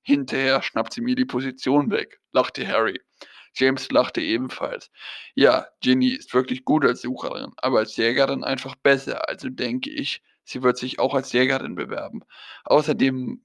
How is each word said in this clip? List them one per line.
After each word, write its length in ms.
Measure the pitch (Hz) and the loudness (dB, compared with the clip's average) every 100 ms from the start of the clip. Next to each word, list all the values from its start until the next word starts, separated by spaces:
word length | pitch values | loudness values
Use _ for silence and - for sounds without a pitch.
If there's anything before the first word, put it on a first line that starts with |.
Hinterher 600 | - 143 131 131 135 131 | 0 0 0 -2 2 0
schnappt 300 | - - 107 | 0 -4 -4
sie 80 | - | -4
mir 140 | 120 127 | -2 0
die 80 | 127 | 0
Position 640 | 127 135 127 - 143 135 | -2 -4 -4 2 2 4
weg, 300 | 101 76 _ _ | 0 -4 _ _
lachte 340 | - - - 190 | 0 0 -2 -2
Harry. 340 | 185 110 92 - _ - - - | 0 0 -2 -10 _ -20 -20 -16
James 360 | - 131 135 - | 2 2 2 2
lachte 280 | 117 123 - | 2 2 0
ebenfalls. 680 | 87 113 127 - - - - _ - - - | -2 -2 -2 -6 -8 -8 -12 _ -16 -16 -8
„Ja, 320 | - 135 120 - _ | 4 4 4 0 _
Ginny 260 | 127 127 127 | 2 4 4
ist 240 | 98 - | 0 0
wirklich 300 | 123 131 127 | 0 0 -2
gut 200 | - 151 139 | 0 2 2
als 160 | 123 | 0
Sucherin, 500 | 123 127 73 - - - | -4 -6 -6 -8 -10 -6
aber 220 | 131 120 | 0 0
als 160 | 110 - | 0 0
Jägerin 480 | 113 131 135 135 | 0 2 2 0
einfach 320 | - 135 135 - | -4 -6 -8 -2
besser, 520 | - 135 135 120 - | 2 2 0 -6 -6
also 200 | - 135 | -6 -8
denke 400 | 127 123 123 127 | -6 -4 -4 -6
ich, 320 | - 139 - _ _ | -6 -6 -8 _ _
sie 180 | - 127 | -14 0
wird 160 | 127 123 | 0 2
sich 200 | 127 - | -2 -2
auch 140 | 127 | 0
als 180 | 135 131 | 0 0
Jägerin 420 | 120 131 135 - 87 | 2 2 0 -4 -8
bewerben. 460 | 64 - - - - - - - | -8 -8 -8 -12 -16 -20 -20 -16
Außerdem 800 | - 139 151 135 135 131 127 - | 2 2 4 2 0 0 -4 -8